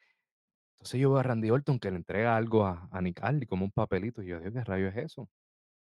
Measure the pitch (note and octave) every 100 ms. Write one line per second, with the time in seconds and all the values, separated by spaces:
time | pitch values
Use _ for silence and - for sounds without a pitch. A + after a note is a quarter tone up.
0 | _ _ _ _ _ _ _ _ - B2
1 | C3+ C3+ B2 A#2 A2 B2 D3 C3 G2 F2+
2 | E2 F2+ A#2 A2+ A2+ A2 G2 F2 F2+ F#2
3 | F2+ F2 G2+ D3 B2+ F#2 G2 - A2 F#2+
4 | G#2 A#2+ F#2 E2+ F2 A2+ G#2+ F#2+ G2 G2+
5 | D#3+ - A#2 _ _ _ _ _ _